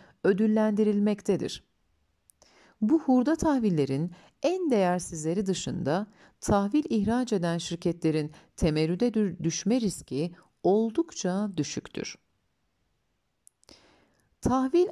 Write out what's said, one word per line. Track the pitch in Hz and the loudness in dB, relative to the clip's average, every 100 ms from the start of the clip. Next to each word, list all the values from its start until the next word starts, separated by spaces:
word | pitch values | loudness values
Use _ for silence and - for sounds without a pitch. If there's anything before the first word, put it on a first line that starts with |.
| - _ | -14 _
ödüllendirilmektedir. | 180 196 214 214 214 208 214 208 208 208 - 180 - - - _ _ _ _ _ _ _ _ _ _ _ | 0 2 2 2 2 2 2 2 0 0 0 -2 -2 -10 -16 _ _ _ _ _ _ _ _ _ _ _
Bu | 214 311 | 0 2
hurda | - 254 247 320 | 4 2 4 2
tahvillerin | 320 269 220 160 135 135 - - - _ | 2 2 2 2 0 0 -4 -8 -20 _
en | 285 370 339 | -2 0 0
değersizleri | 226 180 180 170 165 156 180 190 | 2 2 0 -4 -6 -4 -2 -2
dışında | 175 - - 120 170 214 _ - _ | -2 -4 -4 -2 -2 -4 _ -20 _
tahvil | - 202 202 294 294 | 0 0 2 0 0
ihraç | 226 202 240 247 | 0 0 0 0
eden | 202 170 170 | 0 0 -2
şirketlerin | - 170 175 170 160 156 147 - _ - | -6 -4 -4 0 0 0 -2 -10 _ -2
temerrüde | 175 151 160 180 240 | 0 2 0 0 0
dü-, | 220 208 - | 0 -2 -2
düşme | 156 - 190 254 | -4 -2 0 0
riski | 214 - - 131 165 - _ _ | 0 -4 -6 -6 -6 -8 _ _
oldukça | 175 208 226 226 330 - 185 185 208 175 | 2 2 2 -2 -4 -4 -4 -2 -4 -4
düşüktür. | 143 - - 50 - - _ _ _ _ _ _ _ _ _ _ _ _ _ _ _ - _ _ _ _ _ _ | -6 -8 -10 -10 -10 -14 _ _ _ _ _ _ _ _ _ _ _ _ _ _ _ -20 _ _ _ _ _ _
Tahvil | - 254 262 339 359 | 0 2 2 2 2